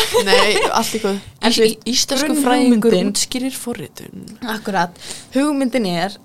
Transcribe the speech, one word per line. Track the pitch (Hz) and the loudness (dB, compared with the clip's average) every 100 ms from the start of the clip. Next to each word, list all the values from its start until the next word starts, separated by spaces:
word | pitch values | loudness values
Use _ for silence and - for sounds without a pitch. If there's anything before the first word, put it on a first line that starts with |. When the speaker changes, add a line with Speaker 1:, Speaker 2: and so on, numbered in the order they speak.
| 440 453 | 4 0
Speaker 1:
Nei, | 453 480 - 214 | 2 4 4 2
allt | 508 - 226 220 | 0 0 -2 -2
í | |
góðu. | 208 196 - | -2 -4 -8
Speaker 2:
En | - 226 | -2 0
Speaker 1:
Ís-, | 233 | 4
Speaker 2:
þú | |
veist, | 226 | 2
Speaker 1:
í-, | 220 - | 2 -4
íslensku | 254 - 269 | -2 0 0
Speaker 2:
grunnhugmyndin | 294 302 262 | 0 0 2
Speaker 1:
fræðingur | 247 262 240 226 185 | 4 4 4 4 4
útskýrir | 202 202 - 254 262 254 | 2 -2 -4 -4 -6 -8
forritun. | - 233 143 - - - - 220 240 | -10 -10 -12 -14 -16 -16 -18 -12 -8
Speaker 2:
Akkurat. | 220 220 196 175 - - - - | -6 -4 -2 -2 -4 -16 -16 -4
Hugmyndin | 262 294 277 269 247 202 | 0 0 0 0 0 -2
er, | 175 185 202 | -2 -4 -6